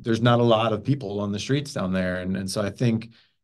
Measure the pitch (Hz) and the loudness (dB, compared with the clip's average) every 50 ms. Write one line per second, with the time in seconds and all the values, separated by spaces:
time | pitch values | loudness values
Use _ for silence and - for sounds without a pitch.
0 | - 117 113 113 117 123 120 120 120 120 113 107 113 113 107 101 101 127 139 135 | -2 -2 0 4 4 4 6 6 6 4 4 4 2 0 -2 -2 0 -2 -2 -2
1 | 104 101 101 101 104 101 101 101 - - 135 147 143 - - 107 98 92 92 92 | -2 -6 -4 -4 -2 -2 -4 -4 -2 -2 -2 -2 -2 -4 -6 -4 -4 -2 -2 -2
2 | 92 92 90 92 92 92 95 98 98 95 - 110 104 98 98 - 131 117 113 113 | -2 -2 -4 -4 -4 -4 -4 -4 -4 -4 -4 -4 -4 -4 -2 0 2 2 2 0
3 | - - - _ _ _ _ _ | -2 -6 -18 _ _ _ _ _